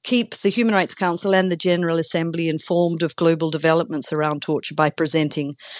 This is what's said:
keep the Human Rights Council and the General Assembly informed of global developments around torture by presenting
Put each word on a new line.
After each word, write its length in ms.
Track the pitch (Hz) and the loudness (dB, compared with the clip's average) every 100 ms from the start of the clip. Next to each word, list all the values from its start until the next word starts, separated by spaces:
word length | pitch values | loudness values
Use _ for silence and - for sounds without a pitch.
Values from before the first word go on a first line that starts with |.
keep 320 | - 247 226 - | -2 0 0 -2
the 120 | 202 | -2
Human 240 | 196 233 | 2 2
Rights 220 | 202 170 - | 2 0 -2
Council 380 | 190 - 202 | -2 -2 2
and 160 | 190 185 | 2 2
the 60 | 170 | 0
General 420 | 185 175 170 165 | 0 0 0 0
Assembly 520 | 160 170 165 170 165 | 0 0 -2 -2 -4
informed 540 | 156 - 175 175 165 | -4 0 2 2 0
of 120 | 165 - | -4 2
global 360 | 165 165 160 | 2 2 0
developments 600 | 156 160 165 165 156 - | 0 2 2 2 -2 -2
around 300 | 156 151 151 | -2 -2 -2
torture 340 | - 151 - 147 | -2 -2 -4 0
by 140 | 156 | 0
presenting 680 | - 160 160 151 - 143 147 - | 2 0 2 0 -2 -6 -8 -14